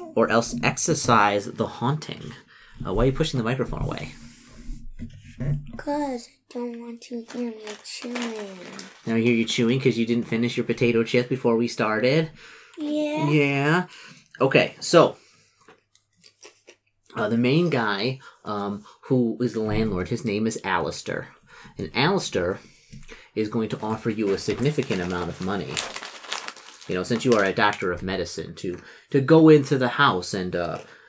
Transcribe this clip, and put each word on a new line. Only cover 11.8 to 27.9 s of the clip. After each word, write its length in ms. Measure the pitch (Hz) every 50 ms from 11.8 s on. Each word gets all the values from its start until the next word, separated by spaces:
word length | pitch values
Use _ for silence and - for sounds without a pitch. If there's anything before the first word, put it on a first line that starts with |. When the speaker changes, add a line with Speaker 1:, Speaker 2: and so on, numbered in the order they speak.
| 120 107 110 110 117 127 139 160 160 160 - - - - - - - - - 349
Speaker 2:
Yeah. 520 | 302 294 302 302 302 294 302 311 311 147
Speaker 1:
Yeah. 580 | 151 151 143 139 139 139 139 147 160 180 175 - - - - - - - - _ - -
Okay, 360 | 120 120 - 131 98 - - -
so, 380 | - - - 170 143 - - - _ _ _ _ _ _ _ _ _ - - _ _ _ _ _ _ _ _ _ _ - _ _ - - - _ _ - - _ _ _ _ _ _ _ -
uh, 140 | 110 110 104
the 100 | 113 117
main 320 | 120 123 139 160 175 170
guy, 500 | 147 127 117 107 101 98 104 127 131 135 - - - _ -
um, 400 | - - 104 101 101 104 104 - - - _ - -
who 300 | 139 127 120 113 113 113
is 100 | 123 120
the 80 | 110 113
landlord, 480 | 110 107 104 107 110 110 98 90 90 90
his 160 | 120 117 -
name 240 | 117 101 104 110 113
is 140 | 110 - -
Alistair. 720 | 98 92 87 78 71 - - - - 87 - - - - _ _ - - - - - - -
And 140 | 95 - -
Alistair 680 | - 135 170 202 196 - - - 98 87 87 98 - - - - _ _ _ - - - - - - - _ -
is 140 | 107 110 104
going 180 | 104 120 110 101
to 140 | - -
offer 280 | - 107 110 107 - 120
you 220 | 110 104 110 98
a 60 | 98 92
significant 640 | - - 101 101 120 143 151 - 113 - 107 92
amount 280 | 90 90 90 90 87 85
of 120 | 82 -
money, 320 | 92 95 101 98 80 67 69 - - - - - - - - - - - - - - - - - - - - - - -
you 80 | 95
know, 80 | 90 92
since 220 | - 120 113 -
you 80 | 131 120
are 100 | 107 98
a 80 | 95
doctor 400 | 92 - 110 104 101 - - 92